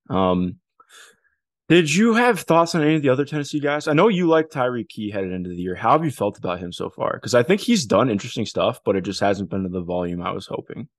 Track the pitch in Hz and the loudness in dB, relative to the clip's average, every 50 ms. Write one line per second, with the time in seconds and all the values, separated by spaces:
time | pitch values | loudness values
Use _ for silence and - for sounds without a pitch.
0 | _ - - 95 95 92 92 90 90 90 - _ _ _ _ _ _ _ - - | _ -4 0 2 2 2 2 2 0 -4 -6 _ _ _ _ _ _ _ -20 -20
1 | - - _ _ _ _ _ _ _ _ _ _ _ - 160 180 165 143 151 190 | -20 -20 _ _ _ _ _ _ _ _ _ _ _ 4 4 4 4 4 2 2
2 | 220 233 220 233 247 247 220 160 - - 160 170 170 165 - 165 147 151 160 156 | 4 4 4 4 4 2 2 0 2 2 4 4 4 2 0 0 2 2 2 2
3 | 143 131 127 135 143 135 156 151 143 - 147 147 143 143 147 151 147 160 147 160 | 2 2 2 2 0 -4 -4 -6 -6 -4 -6 -4 -2 -2 -2 -2 -2 0 2 4
4 | 196 240 196 175 180 160 160 160 156 156 - 139 123 127 123 117 107 _ - 113 | 4 4 4 2 2 4 4 2 2 0 -2 -2 -2 -2 -2 -4 -8 _ -10 -10
5 | 107 101 107 98 95 90 92 92 87 90 90 87 90 92 90 98 107 117 143 160 | -8 -6 -6 -4 -4 -4 -4 -6 -6 -8 -8 -6 -6 -6 -6 -2 2 2 2 2
6 | 165 151 - - 101 104 - - - 90 87 87 92 87 - - - 90 - - | 2 -2 -4 -2 -4 -4 -4 -4 -6 -6 -6 -6 -8 -10 -8 -8 -10 -10 -6 -4
7 | - - - - - 101 120 120 123 - 202 208 - - 240 190 127 98 117 101 | -4 -4 -4 -4 -4 2 2 2 4 4 0 0 2 0 0 0 2 2 4 4
8 | 127 131 104 98 - 120 - 120 104 - - - 87 110 120 - - 113 98 95 | 4 4 0 -2 -4 -6 -6 -6 -6 -4 -2 0 0 0 -2 -2 -2 0 0 0
9 | 90 104 92 - 101 101 101 98 98 82 98 98 95 90 92 92 85 85 90 90 | -2 -4 -4 -2 0 0 0 -2 -4 -6 -6 -6 -6 -4 -6 -6 -6 -4 -4 -4
10 | 90 87 87 87 87 95 95 98 - - - - - - - - 117 - _ | -4 -4 -6 -6 -6 -6 -6 -8 -10 -10 -10 -10 -10 -12 -14 -14 -14 -16 _